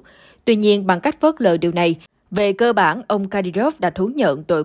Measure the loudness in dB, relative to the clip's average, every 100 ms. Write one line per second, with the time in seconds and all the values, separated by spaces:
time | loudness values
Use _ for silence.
0 | -8 -20 -20 _ 0 2 2 2 0 0
1 | -2 0 0 2 2 2 0 0 0 -2
2 | -8 _ _ -2 -2 0 0 2 0 0
3 | -4 -6 -4 -6 -4 -2 -4 -2 -4 -2
4 | -4 0 -2 -2 -2 -2